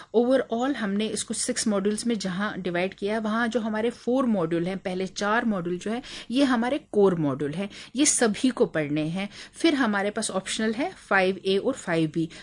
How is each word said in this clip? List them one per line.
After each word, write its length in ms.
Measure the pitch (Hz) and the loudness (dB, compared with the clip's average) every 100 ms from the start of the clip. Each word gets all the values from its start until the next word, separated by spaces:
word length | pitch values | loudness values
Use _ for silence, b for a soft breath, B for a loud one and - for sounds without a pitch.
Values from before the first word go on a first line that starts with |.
| B 220 | B 0
Overall 580 | 240 262 - 226 262 | 4 2 2 -2 -2
हमने 320 | 254 208 202 214 | -2 -2 -2 -2
इसको 280 | - - | -4 -6
six 320 | 220 - 240 226 | -4 -4 -2 0
modules 400 | 202 196 214 233 | 0 0 0 -2
में 120 | 226 | -2
जहाँ 400 | 185 175 208 - | -2 -4 -4 -4
divide 360 | 180 175 190 | -4 -2 -2
किया 200 | - 202 | -4 -4
है, 60 | 226 | -2
वहाँ 280 | 214 226 240 | -2 0 0
जो 120 | 240 | -2
हमारे 300 | 220 214 233 | -2 -2 -2
four 360 | 240 - 254 262 | -2 0 2 2
module 400 | 208 165 170 175 | 2 2 0 -2
हैं, 120 | 185 | -4
पहले 280 | 190 185 185 | -6 -4 -6
चार 380 | - 202 226 | -4 0 2
module 340 | 233 196 175 180 | 2 -2 -2 -4
जो 120 | 202 | -4
है, 120 | 233 B B B | -6 B B B
ये 140 | 240 | 2
हमारे 340 | 277 247 240 294 - | 4 4 0 -2 0
core 220 | 208 196 | 4 4
module 380 | 170 147 135 143 | 4 0 0 -4
हैं, 160 | 156 202 B B 240 | -4 -8 B B 0
ये 100 | 294 | 2
सभी 420 | - 233 202 262 | 4 2 4 0
को 180 | - 240 | 2 2
पढ़ने 420 | 160 147 151 156 | 2 0 0 -2
हैं। 200 | 180 202 B B | -4 -6 B B
फिर 220 | - 330 | 0 2
हमारे 360 | 285 233 202 202 | 4 2 2 0
पास 200 | 208 208 | -2 -4
optional 420 | 190 185 - 220 | -4 -4 -2 -2
है 200 | 220 339 | 0 -4
फ़ाइव 480 | - - 196 185 190 | -6 0 4 4 0
ए 140 | 190 196 | 0 0
और 140 | - | 0
फ़ाइव 380 | 180 - 165 156 | -4 -2 0 2
बी। 140 | 165 160 B | 0 -4 B